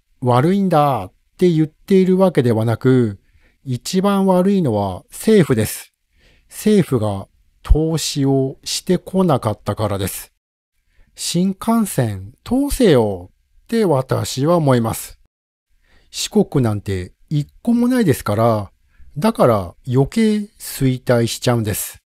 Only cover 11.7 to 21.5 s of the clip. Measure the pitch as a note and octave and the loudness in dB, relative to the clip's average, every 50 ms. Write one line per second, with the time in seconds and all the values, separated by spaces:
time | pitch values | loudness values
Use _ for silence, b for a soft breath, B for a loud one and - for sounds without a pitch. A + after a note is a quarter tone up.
11.7 | A3+ A#3 G#3+ F#3+ - - B2 A2 G2+ F#2+ F#2+ G#2 - _ - - A#3 C4+ C#4+ C#4+ | 0 0 0 -2 -2 -2 -4 -4 -4 -8 -12 -16 -20 _ -8 -4 -2 -2 -2 -2
12.7 | - - B3+ G3 C#3+ B2 A2 G#2 G2 F2+ F2+ - _ _ _ _ _ _ _ - | 0 2 4 4 4 4 2 0 -4 -8 -12 -16 _ _ _ _ _ _ _ -6
13.7 | A#3 A3+ A3 F3 D3 C3 C3 - B2 A2 G#2+ - - C3 C3+ D#3+ F3 F3 D#3 C#3 | -2 0 0 2 0 0 -2 -2 -4 -4 -4 -4 -4 -2 0 0 2 2 2 2
14.7 | B2+ B2 A2+ A2 G#2 - - - - _ _ _ _ _ _ _ _ _ _ _ | 2 2 2 -2 -4 -6 -10 -14 -18 _ _ _ _ _ _ _ _ _ _ _
15.7 | _ _ _ _ _ _ _ _ - - - - - G#3+ F#3 - - C#3+ B2 A2 | _ _ _ _ _ _ _ _ -12 -10 -8 -2 0 0 0 0 0 0 0 0
16.7 | G#2 G#2 - - G2 F#2 F2+ - - _ _ - D#3 D3 D3 - _ _ - A#3+ | -2 -4 -6 -6 -8 -8 -8 -12 -16 _ _ -6 -4 -4 -4 -6 _ _ -2 -2
17.7 | A#3 A#3+ A#3+ B3 B3+ B3 A3+ D#3+ A#2+ - - - G#2 G#2 A2+ A#2 A2+ G#2+ G2+ - | 0 2 2 0 0 2 2 2 0 0 -2 -4 -2 0 2 2 2 0 -4 -8
18.7 | _ _ _ _ _ - - - - C#3+ E3 A3 A3 - F#3+ B2+ A2+ G2+ F#2 F2 | _ _ _ _ _ -20 -20 -16 -8 -4 -2 -2 0 2 2 2 2 2 -2 -6
19.7 | - _ - B2+ A#2+ C3 C#3 - - A3+ A3 G#3+ G#3 G#3 G3+ - _ - - - | -12 _ -8 -2 0 0 0 0 0 0 0 2 0 -2 -4 -8 _ -18 -16 -14
20.7 | - - C#3 C3 B2+ B2 - - B2 A#2 A#2 A2+ - - - B2+ | -6 -4 -2 -2 -2 -2 -2 0 0 2 0 0 -4 -4 -2 -2